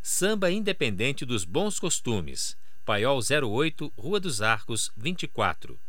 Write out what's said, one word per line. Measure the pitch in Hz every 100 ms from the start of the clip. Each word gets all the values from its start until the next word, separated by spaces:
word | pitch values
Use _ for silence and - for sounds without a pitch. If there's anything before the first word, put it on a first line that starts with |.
Samba | - - 185 220 185
Independente | 196 196 190 127 95 120 143
dos | 127 117
Bons | 87 110 208 -
Costumes, | 175 - - 110 76 65 - - - -
Paiol | - 104 117 139
zero | 107 147 127
oito, | 107 160 - 147 -
Rua | 113 202
dos | 185 113
Arcos, | 107 110 - 113 - -
vinte | 120 180
e | -
quatro. | - 98 - - 62